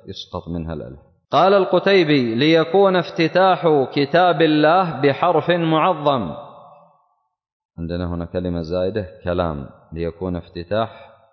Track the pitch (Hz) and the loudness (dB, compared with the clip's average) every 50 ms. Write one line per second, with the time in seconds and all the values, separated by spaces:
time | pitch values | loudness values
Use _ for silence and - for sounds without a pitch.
0 | _ 85 92 - - - - 90 - 82 85 87 80 82 82 76 55 62 67 65 | _ -16 -16 -16 -16 -12 -12 -12 -10 -8 -8 -8 -8 -8 -10 -10 -12 -14 -16 -20
1 | - _ _ _ _ _ - 139 165 190 202 202 185 185 - 180 175 196 202 196 | -20 _ _ _ _ _ 0 2 4 4 4 2 2 2 0 0 2 2 4 4
2 | 175 147 151 143 123 117 110 117 143 156 165 165 160 156 - 196 202 196 185 180 | 4 4 2 2 2 0 0 0 2 4 4 2 2 2 2 2 4 4 2 0
3 | 165 - - - 165 156 - 175 185 190 180 160 170 170 151 143 131 - - 143 | -2 -4 -4 -2 -2 0 2 2 4 4 2 2 2 2 2 2 0 0 0 -2
4 | 143 135 165 170 185 180 170 156 165 156 151 151 151 151 165 185 190 175 151 127 | 0 2 2 4 4 4 4 2 2 2 4 4 4 4 4 4 2 0 -2 0
5 | 135 143 135 - - 175 175 156 139 - 175 175 165 160 160 156 151 185 180 156 | 0 0 2 2 0 2 2 2 0 0 0 0 0 0 2 2 2 0 0 0
6 | 143 147 139 127 101 80 69 - - - - - - - - - _ _ _ _ | 0 0 0 0 -2 -6 -8 -12 -16 -18 -20 -20 -20 -20 -20 -20 _ _ _ _
7 | _ _ _ _ _ _ _ _ _ _ _ _ _ _ _ - 82 82 85 87 | _ _ _ _ _ _ _ _ _ _ _ _ _ _ _ -12 -8 -6 -6 -6
8 | 90 87 87 85 85 80 - 92 90 90 87 87 82 78 87 90 92 95 95 110 | -4 -6 -6 -6 -8 -6 -6 -6 -4 -4 -4 -4 -4 -4 -4 -2 -2 -2 -4 -4
9 | 98 90 - - - 92 87 87 90 82 78 71 67 - - - _ _ - 82 | -8 -8 -12 -10 -6 -4 -2 -2 -2 -2 -4 -6 -10 -14 -18 -20 _ _ -10 -8
10 | 85 85 80 - 92 92 87 87 85 - - 87 85 - 104 107 113 110 - - | -8 -8 -6 -6 -6 -6 -6 -6 -8 -10 -14 -14 -8 -4 -4 -4 -4 -4 -8 -14
11 | - - - _ _ _ | -20 -20 -20 _ _ _